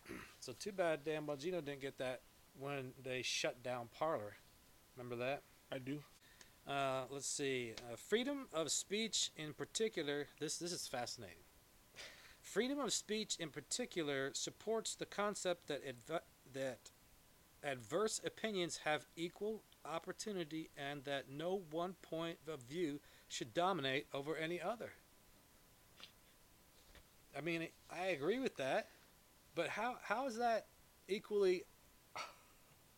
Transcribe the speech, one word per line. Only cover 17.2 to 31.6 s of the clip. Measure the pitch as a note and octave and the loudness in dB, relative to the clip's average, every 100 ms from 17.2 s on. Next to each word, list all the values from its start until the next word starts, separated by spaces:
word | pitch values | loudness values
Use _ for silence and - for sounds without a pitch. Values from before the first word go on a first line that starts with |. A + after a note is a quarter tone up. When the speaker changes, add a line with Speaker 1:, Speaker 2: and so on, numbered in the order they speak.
| - - - - | -20 -20 -20 -6
Speaker 1:
adverse | D3 C3 A2 D#3+ A3 - E3+ | -2 -2 0 2 4 2 -2
opinions | - A3 G3 E3+ - D#3 | -2 0 2 0 0 2
have | D3+ - - | 2 0 -4
equal | E3+ - G#3 G#3+ - - C#3 | -4 -2 -4 -4 -8 -14 -6
opportunity | E3 - F3+ A3 F#3+ D#3 D#3+ D#3+ - | -4 -4 -4 -2 -2 -2 -4 -6 -6
and | C#3+ D3 | -4 -4
that | C3+ C#3 C3 | -2 -2 -2
no | C#3+ E3+ G3 E3 | -4 0 0 0
one | D#3 F3+ F3+ | 0 0 -2
point | - D#3+ E3 E3 D#3+ | -4 -2 -2 -4 -6
of | D3+ | -8
view | A#2 D#3+ D#3+ C#3+ - - - | -4 0 2 0 -6 -20 -8
should | - C#3 | -6 -2
dominate | E3 F3+ F#3 C3+ C3+ - | 4 4 4 4 2 0
over | C#3 C#3+ D#3 | -2 -2 0
any | D#3+ F3 | 0 0
other. | E3+ A3+ - - - - - - - - - - - - - - - - - - - - - - - - - - | -2 -2 -6 -10 -20 -20 -20 -20 -20 -20 -20 -20 -20 -18 -18 -18 -20 -20 -20 -20 -20 -20 -20 -20 -20 -20 -12 -4
I | |
mean, | D#3 E3 E3 - - | 0 0 -2 -8 -10
I | E3 F#3+ | -2 0
agree | D#3 D3+ B3 | 2 4 4
with | B3+ - | 2 0
that, | C3+ F3+ - - - - - - - - | 2 2 0 -8 -20 -20 -20 -20 -6 -2
but | D#3 | 0
how, | - A#3 A#3 | 0 0 -2
how | - G#3+ C#4 | 0 2 2
is | A3 | 2
that | A#3+ A3 - - - - - | 4 2 0 -12 -20 -14 -2
equally | G3+ - G#3 F#3+ F3+ | -2 2 6 6 6